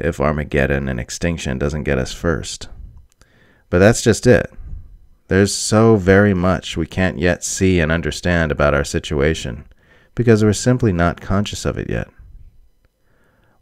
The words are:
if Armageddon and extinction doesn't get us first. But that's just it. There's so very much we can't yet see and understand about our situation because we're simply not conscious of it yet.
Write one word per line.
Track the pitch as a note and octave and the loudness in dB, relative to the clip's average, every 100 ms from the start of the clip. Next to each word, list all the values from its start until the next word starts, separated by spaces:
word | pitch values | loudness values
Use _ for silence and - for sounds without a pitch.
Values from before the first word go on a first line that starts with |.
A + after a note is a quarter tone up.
if | E2 D#2+ | -6 -2
Armageddon | C#2+ D2+ D2 C#2+ C2+ C#2 C2+ | -2 -2 -2 -2 0 -2 -4
and | A#1+ | -6
extinction | - - F2 D#2+ D2 C2 | -8 -6 -4 -4 -6 -4
doesn't | C#2+ D2 | -4 -4
get | C#2+ C2 | -2 -2
us | B1+ | -4
first. | - E2+ B1+ - - - - - - - _ _ _ _ _ _ | -4 -4 -4 -6 -12 -14 -16 -18 -20 -20 _ _ _ _ _ _
But | F2+ | 4
that's | G2+ A2+ | 4 4
just | A#2 G2 B2 | 2 2 4
it. | - - - - - - - - _ - | 4 2 -10 -16 -16 -16 -20 -20 _ -2
There's | F#2 G2+ | 2 2
so | - - A2 A2+ A2 | 0 0 4 6 4
very | F2+ F#2+ G#2 | 6 6 4
much | F#2 F2+ F2 - E2+ | 2 0 -2 -4 -6
we | D#2 | -6
can't | - F#2 - | -2 -2 0
yet | F2 - | -2 -2
see | - - F#2+ F2+ | -4 0 2 2
and | D#2 | 2
understand | E2 D#2 - F2+ F2 D#2 | -2 -4 -4 -2 0 0
about | C#2 D2 | 0 2
our | C#2+ | 0
situation | C#2+ E2 - D2 D2 D#2+ C2+ A#1+ - _ _ _ _ | -2 -6 -4 0 0 -2 -6 -12 -16 _ _ _ _
because | - A#2+ G#2+ | -2 4 4
we're | G#2+ | 4
simply | G2+ B2 B2 A2+ | 2 0 2 2
not | E2+ E2+ - | 2 0 -2
conscious | - F#2+ G#2 - | -4 -4 -4 -6
of | C#2+ A1+ | -6 -6
it | - | -6
yet. | - - - - - - - _ _ _ _ _ _ _ _ _ _ | -6 -8 -14 -20 -20 -20 -20 _ _ _ _ _ _ _ _ _ _